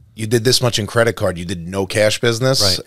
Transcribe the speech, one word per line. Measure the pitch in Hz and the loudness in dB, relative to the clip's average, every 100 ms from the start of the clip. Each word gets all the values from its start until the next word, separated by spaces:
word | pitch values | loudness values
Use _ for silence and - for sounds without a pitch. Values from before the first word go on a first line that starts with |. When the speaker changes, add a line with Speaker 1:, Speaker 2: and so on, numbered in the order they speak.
| - | -20
Speaker 1:
you | - 110 | -10 0
did | 120 | 2
this | 113 120 | 2 2
much | 123 - | 2 0
in | 101 | -2
credit | 120 117 | 2 2
card, | 104 98 85 | 2 -2 -2
you | 87 | -6
did | 92 82 | -8 -6
no | 98 95 | -4 -2
cash | 110 107 104 | 2 2 2
business, | 120 113 131 135 101 | 0 0 0 2 0
Speaker 2:
Right. | 90 | -2